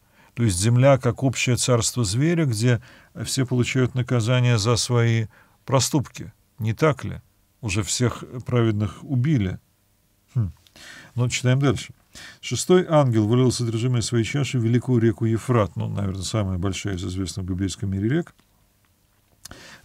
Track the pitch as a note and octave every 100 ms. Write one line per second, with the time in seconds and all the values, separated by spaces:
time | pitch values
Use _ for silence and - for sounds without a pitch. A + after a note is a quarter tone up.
0 | _ _ _ - A#2 F2 A2 A#2+ C#3 B2+
1 | B2 - C3 - - A#2+ - A#2+ - B2+
2 | G#2 A2+ D#3 E3+ D3 G#2+ A#2+ A#2 - -
3 | _ - A2 - B2 B2+ A#2+ C3 B2 B2
4 | A2+ B2 A2 B2+ B2 A#2 G#2 A2+ - A#2+
5 | A#2 A2+ A2 - _ _ - C3 - D3+
6 | - - - - _ - A2 - D#3 -
7 | F#2+ F2+ - _ _ _ A2+ F#2+ F2 -
8 | A#2+ - - B2 - B2 A2+ G#2 G2+ -
9 | - C3 C#3 C#3 F#2 - _ _ _ _
10 | _ _ _ B2+ F#2+ - _ - - -
11 | - A#2 B2 - B2+ C3 C#3 G2+ - -
12 | _ - - - - A#2+ - F#3 F3 D3+
13 | C3+ A2 G#2+ B2 B2+ A2+ A#2 A2 B2+ B2
14 | G#2+ A#2 A2 C#3+ B2+ B2+ A2+ A#2+ B2+ B2
15 | A2+ G#2 A2+ A2 - A#2+ F#2+ A2+ A2 G2+
16 | G2+ F#2+ F2 A2 G2 F#2 G2 F#2 G2+ F#2
17 | F#2 F#2 F2+ - F#2 F#2 G2 - G2+ F#2+
18 | A2 D#3+ E3+ _ _ _ _ _ _ _
19 | _ _ _ _ - - - -